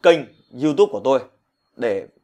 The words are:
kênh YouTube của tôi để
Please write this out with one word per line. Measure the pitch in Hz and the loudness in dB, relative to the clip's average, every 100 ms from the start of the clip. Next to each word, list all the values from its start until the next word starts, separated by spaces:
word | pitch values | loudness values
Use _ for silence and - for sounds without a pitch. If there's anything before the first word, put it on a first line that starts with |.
kênh | 180 170 120 _ _ 123 | 2 2 -2 _ _ -4
YouTube | 151 147 202 | -2 2 0
của | - | 0
tôi | 131 135 - _ _ _ _ - | -2 -2 -4 _ _ _ _ -8
để | 120 98 - _ | -4 -4 -8 _